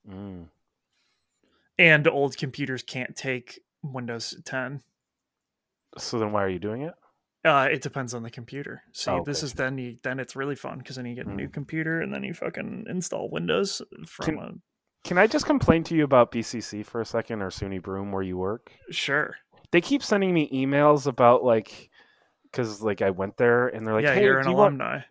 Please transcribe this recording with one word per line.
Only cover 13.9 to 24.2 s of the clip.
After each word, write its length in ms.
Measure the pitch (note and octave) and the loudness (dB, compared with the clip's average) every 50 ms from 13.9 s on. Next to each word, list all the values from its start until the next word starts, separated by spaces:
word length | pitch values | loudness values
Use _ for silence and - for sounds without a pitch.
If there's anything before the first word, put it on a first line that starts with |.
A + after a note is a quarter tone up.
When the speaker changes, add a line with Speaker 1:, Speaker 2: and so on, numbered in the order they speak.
| - - D#3+ | -16 -18 -18
Speaker 2:
from 180 | - - - - | -18 -12 -4 -4
Speaker 1:
Can, 120 | - D#3 | -4 -2
Speaker 2:
a 140 | F#2+ - - - - _ _ _ _ _ _ _ _ _ | -4 -8 -12 -14 -16 _ _ _ _ _ _ _ _ _
Speaker 1:
can 100 | - F3+ | -2 4
I 100 | F3+ G#3 | 4 4
just 180 | A3+ D4+ D4 - | 4 4 0 2
complain 380 | - D4+ B3+ - - D#3+ E3 D#3 | 2 0 2 4 4 4 2 2
to 100 | - E3 | 2 2
you 80 | D#3+ D3+ | 2 4
about 260 | C#3 C#3 B2 A#2+ - | 6 8 6 6 6
B 100 | - A#2+ | 2 -6
C 200 | A2 - - A2+ | -4 -4 -6 -8
C 220 | - - - G#2 G#2 | -8 -8 -10 -10 -10
for 180 | - - A#2 | -6 -6 -6
a 40 | A2 | -6
second, 360 | - - A2+ G#2+ - A#2 G#2+ | -2 -2 -4 -2 -2 -6 -4
or 80 | G2 F#2 | -4 -6
suny 320 | - - G2+ G2 G2 F#2 | -6 -6 -6 -6 -6 -6
Broom, 300 | F2 F#2+ F#2+ G2 G2+ G2+ | -6 -6 -6 -6 -6 -4
where 120 | G2 F#2+ F#2+ | -4 -4 -2
you 140 | F#2 F#2 | -2 -2
work? 340 | F2+ F#2 F#2+ A2 A#2+ _ - _ _ _ - | -2 -2 -4 -4 -6 _ -20 _ _ _ -10
Speaker 2:
Sure. 440 | E3 - - - C#3 D3+ D3 - - - _ _ _ - - _ | -8 -6 -2 0 0 0 0 -2 -8 -16 _ _ _ -20 -6 _
Speaker 1:
They 100 | - F3 | 2 2
keep 220 | F3 - C#4 C#4 - | 4 4 -2 -2 0
sending 300 | - G#3+ G3 G3 F#3 F3+ | 0 2 2 2 4 4
me 160 | E3 D3+ - | 2 2 2
emails 540 | C3+ C3 C3+ C3+ C#3 C#3+ D3 D3+ D3 D3 B2+ | 0 -2 0 2 4 6 8 6 6 6 2
about, 360 | C#3+ B2 - B2+ A#2+ A#2+ - - | -2 2 6 8 8 8 8 6
like, 460 | B2+ A2+ A2+ G#2+ - - - - _ _ _ _ _ _ _ _ _ _ _ _ _ - | 4 4 4 2 -4 -16 -20 -20 _ _ _ _ _ _ _ _ _ _ _ _ _ -6
'cause, 280 | - B2 A2 G#2+ G2+ | -4 -4 -4 -6 -2
like, 200 | A2 G#2+ G2+ - | -2 -2 0 2
I 80 | A2 G2 | 0 0
went 260 | F#2+ F2 F#2+ G#2 - | 2 0 -4 -6 0
there, 300 | - B2 A#2+ A#2+ B2 B2 | 2 4 4 6 4 2
and 180 | B2 - A2 A2 | 0 -2 -4 -4
they're 80 | A2 A2 | 0 0
like, 80 | A2 C#3 | 2 4
Speaker 2:
Yeah, 100 | D3 C3 | 4 4
Speaker 1:
"Hey, 100 | - | 6